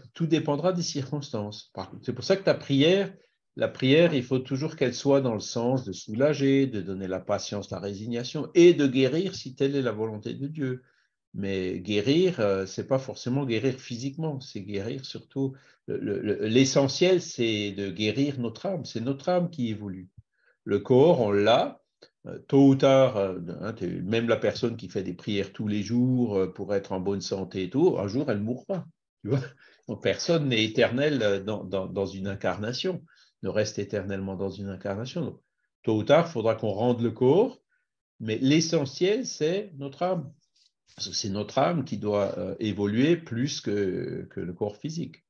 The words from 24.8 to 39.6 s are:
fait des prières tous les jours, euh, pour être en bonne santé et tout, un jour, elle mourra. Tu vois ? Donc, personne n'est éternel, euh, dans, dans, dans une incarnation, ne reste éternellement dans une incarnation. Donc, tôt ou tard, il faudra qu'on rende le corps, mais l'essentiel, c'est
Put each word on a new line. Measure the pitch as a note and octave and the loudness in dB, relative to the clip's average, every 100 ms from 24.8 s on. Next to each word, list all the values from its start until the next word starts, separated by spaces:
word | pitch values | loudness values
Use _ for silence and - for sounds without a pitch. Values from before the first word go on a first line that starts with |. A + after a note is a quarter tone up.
| F#2 | -8
fait | G#2 | -6
des | F#2 F2+ | -6 -8
prières | - G2+ F2+ | -4 -2 -4
tous | - G#2+ | -4 -2
les | G#2 | -2
jours, | G2 A#2+ B2+ B2+ A#2 G2+ | 0 2 2 2 2 0
euh, | F#2 | 0
pour | - G2 G2 | -4 -2 -2
être | G2 | -2
en | F#2 | -4
bonne | F#2 G2 | -2 -2
santé | E2+ G2 F#2 G2+ | -4 -6 -6 -6
et | F#2 | -4
tout, | C3 F3 F2+ | 2 2 2
un | G2 | -2
jour, | A2+ D3+ | -2 -2
elle | G#2 | -2
mourra. | G#2+ C3 - F#3+ - _ _ _ | -2 -6 -6 -8 -8 _ _ _
Tu | G#2 | -2
vois ? | C3+ C3 - _ _ - | -2 -4 -14 _ _ -12
Donc, | G#2+ | -4
personne | A2 F#2+ - E3+ C#3 | -2 -2 0 0 2
n'est | A2+ | 2
éternel, | A2 A#2 A2+ A#2+ D3+ C#3 | 2 2 2 2 0 2
euh, | G#2+ G2 | 2 0
dans, | F#2+ G#2 | -2 -6
dans, | F#2+ F#2+ F#2 | -4 -4 -4
dans | F#2 F#2+ | -4 -4
une | G2 G2 | -4 -6
incarnation, | G2 G2 F#2 G#2 B2+ F#3+ F3 - _ _ _ | -4 -4 -4 -6 -4 -4 -6 -10 _ _ _
ne | G2 | -4
reste | G#2 G#2+ - | 0 -2 -4
éternellement | G2 G#2 F#2+ G2 G2 F#2 | -4 -4 -4 -6 -6 -4
dans | G2 | -6
une | F#2 G2 | -6 -10
incarnation. | F#2 G2+ G2 B2+ F3 B2 | -8 -6 -6 -6 -6 -8
Donc, | - _ _ _ _ | -8 _ _ _ _
tôt | - A2 | 0 0
ou | |
tard, | F#2+ D3 E3 | 6 6 6
il | |
faudra | A#2+ A2 | 0 0
qu'on | A2 A2 | 0 -2
rende | G2 A#2+ A#2 | 0 2 2
le | A#2 | 0
corps, | A2+ B2+ E3 B3+ - _ _ _ _ _ _ | 2 4 6 4 -2 _ _ _ _ _ _
mais | A2 A2 | -4 0
l'essentiel, | C3 D#3 E3 E3 C3+ - F3+ A3+ A#3 | 4 4 4 0 -2 0 0 0 -2
c'est | - D3+ F#3+ | -2 -2 -2